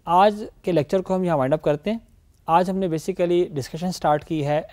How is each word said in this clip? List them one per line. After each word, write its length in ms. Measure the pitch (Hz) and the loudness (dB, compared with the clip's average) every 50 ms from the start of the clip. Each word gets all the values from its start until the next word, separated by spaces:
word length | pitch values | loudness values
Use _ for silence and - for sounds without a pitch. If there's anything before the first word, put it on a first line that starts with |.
| _ | _
आज 400 | 165 170 180 196 214 208 208 220 - - _ - | 2 4 6 6 6 4 0 -8 -14 -16 _ -4
के 80 | 190 175 | 0 0
लेक्चर 280 | 156 139 - - 190 | 0 0 0 -2 -2
को 140 | 180 - 190 | 0 -2 -2
हम 100 | 185 185 | -2 0
यहाँ 120 | 175 165 | 0 0
वाइंड 180 | 143 131 135 151 | 0 2 0 0
अप 80 | 156 - | 0 0
करते 280 | 165 147 147 - 202 | 0 -2 0 -2 -4
हैं। 100 | 220 226 - _ _ _ _ _ _ _ _ - | -6 -6 -8 _ _ _ _ _ _ _ _ 0
आज 220 | 160 175 185 196 | 2 2 2 2
हमने 180 | 185 190 190 175 | 0 -2 -2 -2
basically 600 | 160 160 - - 180 - 175 175 175 175 180 - | -2 -4 -4 -6 -2 -2 0 2 2 0 0 0
डिस्कशन 400 | 156 143 123 - - 156 180 185 | -4 -6 -8 -8 -8 -6 -6 -6
स्टार्ट 340 | 170 - - 156 151 151 - | -6 -2 0 2 2 2 0
की 180 | - 165 156 143 | -4 -4 -4 -2
है 180 | 143 147 156 - - | 0 -2 -2 -4 -6